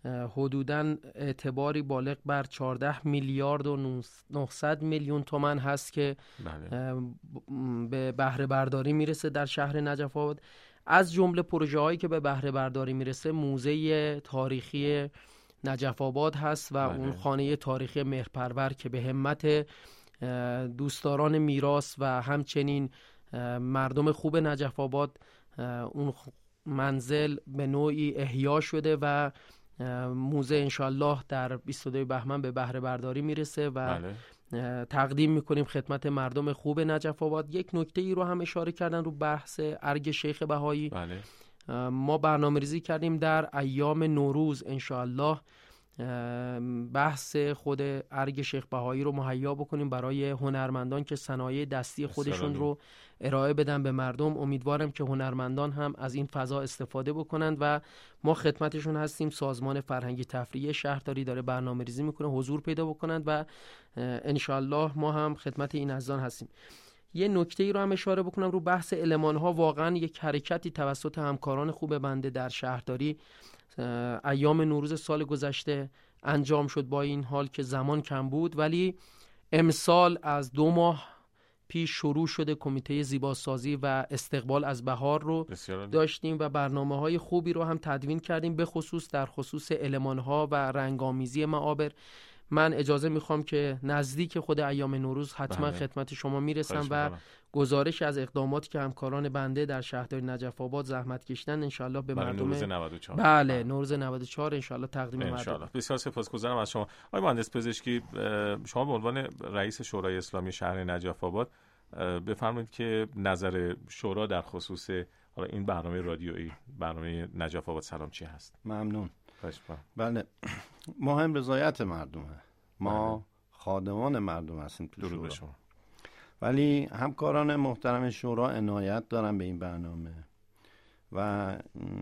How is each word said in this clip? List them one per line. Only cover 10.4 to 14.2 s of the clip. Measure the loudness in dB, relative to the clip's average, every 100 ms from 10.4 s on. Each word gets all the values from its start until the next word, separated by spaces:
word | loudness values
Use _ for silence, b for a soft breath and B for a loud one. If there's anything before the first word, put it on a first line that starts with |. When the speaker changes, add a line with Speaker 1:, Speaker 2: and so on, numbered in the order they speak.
| B B B B 6
Speaker 1:
از | 6 8
جمله | 6 6 4
پروژه‌هایی | 0 2 2 4 2 2
که | 0
به | 2
بهره | 2 0 0
برداری | 0 0 0 -2
می‌رسه، | -2 -2 -2 -2
موزهٔ | 0 0 0 0 0 2 2 2
تاریخی | -2